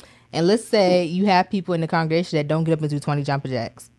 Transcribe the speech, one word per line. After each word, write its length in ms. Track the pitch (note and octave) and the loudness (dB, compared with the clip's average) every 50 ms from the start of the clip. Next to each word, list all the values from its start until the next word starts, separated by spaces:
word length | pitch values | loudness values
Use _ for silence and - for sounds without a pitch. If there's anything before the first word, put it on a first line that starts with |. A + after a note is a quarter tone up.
| - - - _ _ _ - | -20 -20 -20 _ _ _ -4
And 140 | - E3 | 0 2
let's 180 | F3 G#3 A#3+ - | 2 2 2 0
say 400 | - - G#3+ G3 F3+ F3+ F3+ F3+ | 0 2 2 4 4 4 2 2
you 200 | D#3+ E3+ F3+ G3 | 0 -2 0 2
have 240 | G#3 F#3+ F3+ F#3 - | 4 4 4 2 2
people 240 | - G3 F3 - F3+ | -2 -6 -4 -2 -2
in 80 | E3 D#3+ | -2 -2
the 60 | D#3+ | -2
congregation 500 | - E3 E3 D#3 D#3 E3+ F3 - - D#3 | 0 -2 0 0 0 0 -2 0 -2 -2
that 100 | D3 C#3+ | 0 0
don't 160 | D3+ D#3+ E3 | 0 0 2
get 100 | D#3+ D#3+ | 0 0
up 60 | D#3 D#3 | 0 0
and 80 | D3 | -4
do 100 | D3 C#3+ | -4 -4
twenty 240 | - - C#3+ D3 C#3 | -2 -2 -2 -2 -2
jumping 280 | D3 C#3 C#3 - C3+ C3 | -2 -4 -4 -4 -4 -6
jacks. 380 | A#2+ A#2 G2+ - - - - _ | -6 -6 -8 -10 -16 -20 -20 _